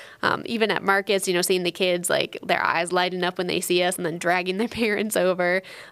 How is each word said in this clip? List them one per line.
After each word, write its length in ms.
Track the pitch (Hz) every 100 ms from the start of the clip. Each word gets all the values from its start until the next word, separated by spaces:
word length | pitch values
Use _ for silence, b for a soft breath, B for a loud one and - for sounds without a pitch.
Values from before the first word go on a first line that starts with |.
| B B
Um, 220 | - - -
even 240 | 226 214
at 140 | 170
markets, 440 | 185 196 196 196 196
you 60 |
know, 80 | 175
seeing 220 | 175 185
the 80 | 175
kids, 360 | 170 185 175 175
like, 300 | - - - -
their 160 | 180
eyes 280 | - 160 170
lighting 320 | 180 180 180
up 160 | 180 180
when 80 | 180
they 140 | 170
see 200 | - 180
us 160 | 180 185
and 80 | 175
then 140 | 170
dragging 380 | 170 180 180 190
their 100 | 233
<laughs> 160 | -
parents 340 | 226 208 214 -
over. 460 | 180 180 175 185 185 B B